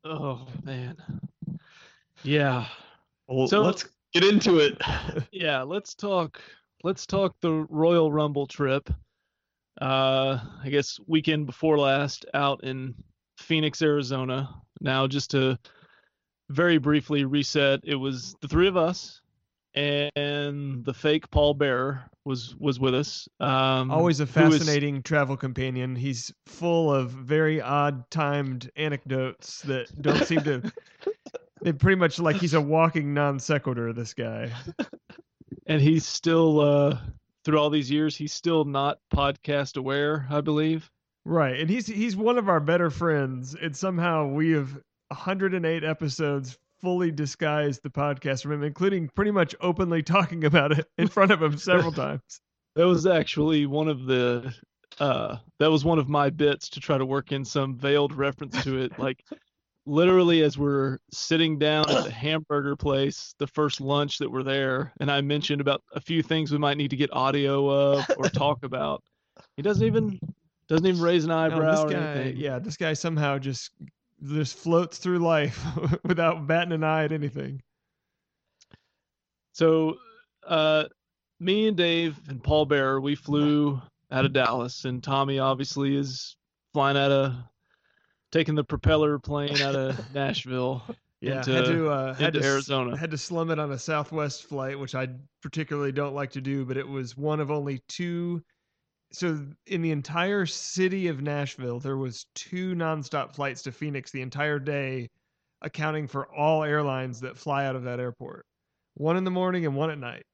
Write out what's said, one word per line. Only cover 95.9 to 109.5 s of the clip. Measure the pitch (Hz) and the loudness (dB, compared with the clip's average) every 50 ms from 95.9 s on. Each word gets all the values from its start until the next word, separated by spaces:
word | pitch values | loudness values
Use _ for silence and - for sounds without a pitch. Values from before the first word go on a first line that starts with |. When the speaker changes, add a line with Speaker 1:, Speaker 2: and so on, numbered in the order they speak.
Speaker 3:
don't | 131 143 143 143 139 | -2 -2 -4 -4 -4
like | 143 143 123 | -6 -8 -6
to | - 135 | -8 -8
do, | 135 135 139 139 135 | -6 -4 -4 -4 -4
but | 123 139 | -4 -4
it | 135 135 - | -6 -6 -6
was | 139 135 127 117 117 | -6 -8 -8 -8 -10
one | 135 143 151 151 151 | -6 -4 -2 -2 -2
of | 151 139 | -2 -2
only | 151 147 143 143 139 127 _ _ | -2 -4 -4 -6 -8 -8 _ _
two. | - - 175 175 170 170 175 175 175 170 156 _ _ _ _ _ _ _ _ _ _ _ _ _ | -10 -8 -6 -6 -4 -4 -4 -4 -4 -6 -8 _ _ _ _ _ _ _ _ _ _ _ _ _
So | - - 180 175 160 151 143 139 147 _ _ | -10 -4 -4 -2 -2 -4 -6 -12 -16 _ _
in | - 196 175 | -6 -4 -2
the | 165 165 | -2 -2
entire | 156 147 131 - 151 170 175 190 202 202 185 | -2 -2 -4 -4 -4 -2 -2 0 0 0 -2
city | 156 - - - - - 180 185 185 185 196 185 175 | -2 -4 -10 -10 -8 -2 0 0 0 0 0 -2 -2
of | 156 131 | -4 -4
Nashville, | 143 147 147 143 143 131 - - 131 123 120 120 | -4 -4 -4 -4 -4 -6 -8 -8 -8 -6 -6 -6
there | 143 135 135 135 | -6 -6 -6 -4
was | 135 127 113 - - _ _ | -6 -6 -8 -12 -16 _ _
two | - - - - 180 185 185 185 | -16 -14 -10 -8 -6 -6 -4 -4
nonstop | 170 165 160 160 156 139 - - 147 127 - 139 | -4 -2 -4 -4 -4 -6 -6 -6 -6 -6 -6 -6
flights | 143 143 139 127 - | -6 -6 -6 -6 -8
to | - 131 | -10 -12
Phoenix | 120 - 151 151 143 139 123 - | -10 -8 -8 -8 -6 -8 -10 -10
the | - 135 | -10 -10
entire | 127 127 - 143 147 151 147 143 | -10 -8 -4 -2 -2 -2 -2 -2
day, | 135 147 147 143 139 131 131 131 120 113 _ _ _ _ _ _ _ _ _ _ | -4 -4 -4 -4 -4 -4 -6 -8 -8 -10 _ _ _ _ _ _ _ _ _ _
accounting | - 143 - - 151 156 156 156 151 123 | -14 -12 -8 -6 -4 -4 -4 -4 -6 -6
for | - 139 135 - | -8 -8 -10 -8
all | - - 147 156 160 156 156 | -4 0 2 4 4 2 2
airlines | 151 147 151 147 139 131 131 131 127 123 113 | 0 0 0 0 -2 -2 -4 -6 -8 -8 -10
that | 123 127 - | -12 -12 -12
fly | 127 - 156 143 139 139 | -10 -6 -4 -2 -2 -2
out | 135 131 | -2 -4
of | 131 123 | -6 -6
that | 127 123 120 | -6 -6 -6
airport. | 123 123 113 _ 131 - - - - _ _ _ _ _ _ _ _ _ _ | -6 -8 -8 _ -14 -14 -14 -16 -20 _ _ _ _ _ _ _ _ _ _
One | - 143 156 170 185 | -4 -2 0 0 0
in | 190 | 0
the | 185 | -2
morning | 185 180 185 185 | 0 0 0 0